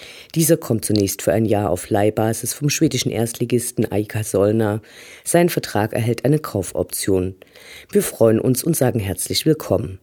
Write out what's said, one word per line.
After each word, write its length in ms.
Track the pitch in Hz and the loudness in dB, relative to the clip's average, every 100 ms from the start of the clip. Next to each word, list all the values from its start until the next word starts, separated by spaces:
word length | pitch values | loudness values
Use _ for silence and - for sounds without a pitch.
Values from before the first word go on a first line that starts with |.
| - - - | -20 -20 -6
Dieser 220 | 160 165 160 | 0 2 2
kommt 300 | - 117 - | 2 -2 0
zunächst 340 | 107 98 - | 0 0 0
für 120 | - | 0
ein 120 | 95 | 2
Jahr 260 | 110 104 98 | 2 2 0
auf 200 | 90 - | -2 0
Leihbasis 640 | 107 104 110 110 113 120 | 2 2 2 0 -2 -6
vom 160 | - 147 | -4 -4
schwedischen 400 | - 156 123 127 | 0 0 0 -2
Erstligisten 840 | 107 117 - 120 120 117 - 110 | -2 -4 -4 -2 0 0 -2 -2
A 60 | 98 | -2
I 80 | 107 | -2
K 180 | 107 | -6
Solna. 560 | 107 98 104 113 110 107 - - - - | -2 2 2 2 2 -2 -6 -20 -20 -12
Sein 280 | - 170 175 | 0 2 2
Vertrag 420 | - - 104 110 | 0 -4 -2 -2
erhält 320 | 117 113 117 | 0 -2 0
eine 140 | 127 151 | 0 0
Kaufoption. 960 | - 104 - - 90 - - 95 92 - - - - - - | 0 -6 -4 -4 -4 -4 -2 0 -2 -8 -20 -20 -20 -20 -2
Wir 100 | 202 | -2
freuen 380 | - - 113 110 | -2 4 4 6
uns 240 | 123 120 | 2 0
und 100 | 165 | 0
sagen 260 | 165 123 110 | 0 0 0
herzlich 440 | 95 87 - 98 | -2 -6 -4 -2
willkommen. 540 | 160 156 - 98 92 98 | 0 0 0 -2 -2 -10